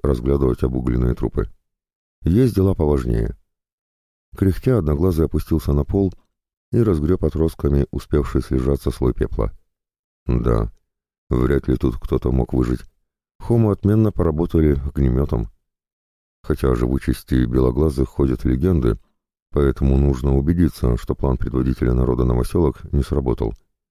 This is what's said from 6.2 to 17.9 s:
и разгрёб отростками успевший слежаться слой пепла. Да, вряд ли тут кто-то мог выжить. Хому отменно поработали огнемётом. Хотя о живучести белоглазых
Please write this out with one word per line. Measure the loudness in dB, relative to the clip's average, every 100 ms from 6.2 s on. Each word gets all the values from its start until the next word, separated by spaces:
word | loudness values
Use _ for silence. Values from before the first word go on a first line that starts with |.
| _ _ _ _ _
и | 0
разгрёб | 2 2 0 0
отростками | 0 0 -2 0 0 0 0
успевший | -4 -2 -2 0 -2
слежаться | -2 -2 0 -2 -2
слой | -2 -2
пепла. | 0 -2 -2 -4 -6 _ _ _ _ _ _ -4
Да, | -2 0 0 -2 -8 _ _ _ _ -4
вряд | 0 2 0 0
ли | 0
тут | 0 -2
кто-то | -4 -2 0
мог | 0 0
выжить. | 0 0 -2 -8 _ _ _ _ -10
Хому | 0 2 2
отменно | 0 2 2 2
поработали | 2 0 0 0 2 2 2
огнемётом. | -2 0 2 2 0 -2 -6 -12 _ _ _ _ _ _ _ _
Хотя | -6 -2 0
о | 0
живучести | 0 -2 -2 -6 -2 0 2
белоглазых | 2 2 2 0